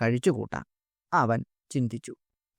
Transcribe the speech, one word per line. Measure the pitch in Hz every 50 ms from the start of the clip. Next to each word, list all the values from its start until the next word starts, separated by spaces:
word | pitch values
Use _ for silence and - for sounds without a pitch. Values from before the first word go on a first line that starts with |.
കഴിച്ചുകൂട്ടാം," | 120 113 120 123 - 190 139 107 104 - - 76 - _ _ _ _ _ _ _ _ - -
അവൻ | 175 131 113 113 117 - _ _ _ _ -
ചിന്തിച്ചു. | - 143 123 113 117 120 - - 120 _ _ _ _ _ _ _ _